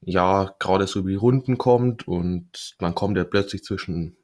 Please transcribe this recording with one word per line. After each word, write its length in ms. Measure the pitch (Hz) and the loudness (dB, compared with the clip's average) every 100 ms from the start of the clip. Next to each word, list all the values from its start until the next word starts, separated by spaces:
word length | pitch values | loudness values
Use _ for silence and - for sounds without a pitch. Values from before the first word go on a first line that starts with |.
ja, 540 | - 92 90 98 95 - | 0 2 4 4 0 -4
gerade 260 | - 95 98 | 0 2 2
so 140 | - | -2
über 80 | 95 | -2
die 80 | 98 | 2
Runden 420 | 117 131 131 127 | 4 2 2 -2
kommt 480 | 123 123 123 113 - | 4 4 2 -2 -4
und 720 | 87 87 90 87 - - - | -4 -2 -4 -6 -16 -18 -6
dann 160 | 87 | -4
kommt 240 | 87 98 95 | -2 -2 0
er 60 | |
plötzlich 400 | 87 101 98 95 | 0 0 0 -6
zwischen 520 | - 98 - 85 82 - | -8 -8 -6 -6 -6 -10